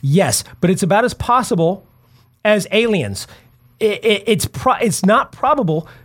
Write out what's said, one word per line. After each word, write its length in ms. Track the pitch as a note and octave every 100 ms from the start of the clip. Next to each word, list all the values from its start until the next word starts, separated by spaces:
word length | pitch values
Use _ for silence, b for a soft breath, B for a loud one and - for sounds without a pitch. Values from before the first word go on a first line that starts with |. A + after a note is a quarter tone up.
Yes, 420 | C#3 D#3+ D#3 - B -
but 80 | F3
it's 120 | F#3
about 220 | F3 G3+
as 100 | B3
possible 720 | - - B3 - F#3 E3 G3+ - _ b b b _
as 220 | G#3+ G#3 -
aliens. 560 | G#3 A#3 G3 G#2+ F#2+ - B B B _ _
I, 60 | G#3+
I, 360 | G3+ A3 G#3 -
it's 200 | G#3 -
pro-, 280 | - C4
it's 300 | - A3+ -
not 280 | F#3+ A#3 -
probable. 560 | - C4 D4 F3+ D#3 - B